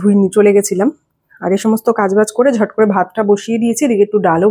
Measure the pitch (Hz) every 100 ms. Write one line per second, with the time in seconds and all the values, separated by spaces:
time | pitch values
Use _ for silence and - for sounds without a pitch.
0 | 202 202 190 214 208 202 196 185 233 -
1 | _ _ _ - - 196 226 220 - 226
2 | 196 202 208 - 269 240 202 - 214 190
3 | 180 - 208 202 - 226 233 226 285 208
4 | 208 208 180 165 202